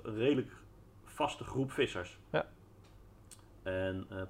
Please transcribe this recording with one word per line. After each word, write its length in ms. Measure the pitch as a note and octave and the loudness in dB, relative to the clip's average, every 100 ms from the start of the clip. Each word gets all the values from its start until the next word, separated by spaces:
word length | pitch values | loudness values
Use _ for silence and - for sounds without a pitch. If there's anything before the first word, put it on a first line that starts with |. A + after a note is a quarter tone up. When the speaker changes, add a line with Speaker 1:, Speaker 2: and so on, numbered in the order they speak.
Speaker 1:
een 120 | A#2 G#2+ | -4 4
redelijk 340 | C3 C3 - - - - - - | 6 6 2 -10 -20 -20 -20 -20
vaste 400 | - - D3 - | -16 -2 -2 -2
groep 280 | - C3 C3+ | -4 -2 0
vissers. 460 | - C#3 F2+ F2 - - | 2 2 2 -6 -10 -2
Speaker 2:
Ja. 140 | D#3 - - - - - - - - - - - - | -2 -2 -10 -20 -20 -20 -20 -20 -20 -20 -20 -20 -10
Speaker 1:
En, 420 | F#2 F#2 F#2+ F#2+ - | -4 -2 0 -2 -6
eh, 60 | F#2+ | -8